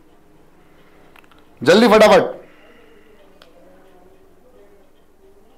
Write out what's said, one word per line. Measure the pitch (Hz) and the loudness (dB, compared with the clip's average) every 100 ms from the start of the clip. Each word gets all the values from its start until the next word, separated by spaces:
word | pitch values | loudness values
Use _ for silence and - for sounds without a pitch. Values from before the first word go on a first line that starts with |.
| _ _ _ _ _ _ _ _ _ _ _ - _ _ _ - | _ _ _ _ _ _ _ _ _ _ _ -20 _ _ _ -8
जल्दी, | 131 196 233 | -2 0 2
फटाफट, | 214 214 190 127 - - _ _ _ _ _ _ _ _ _ _ _ _ _ _ _ _ _ _ _ _ _ 403 _ _ _ _ _ _ _ _ | 2 2 0 -2 -14 -20 _ _ _ _ _ _ _ _ _ _ _ _ _ _ _ _ _ _ _ _ _ _ _ _ _ _ _ _ _ _